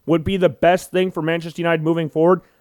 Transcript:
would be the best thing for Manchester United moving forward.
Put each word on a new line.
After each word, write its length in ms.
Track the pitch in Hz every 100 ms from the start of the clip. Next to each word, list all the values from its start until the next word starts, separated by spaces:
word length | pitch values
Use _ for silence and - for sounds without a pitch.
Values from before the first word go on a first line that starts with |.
| -
would 180 | 165
be 140 | 160 196
the 120 | 180
best 420 | 127 170 180 -
thing 200 | 180 185
for 100 | 180
Manchester 400 | 156 170 165 160
United 220 | 170 165
moving 260 | 156 170 160
forward. 320 | 156 165 185 - _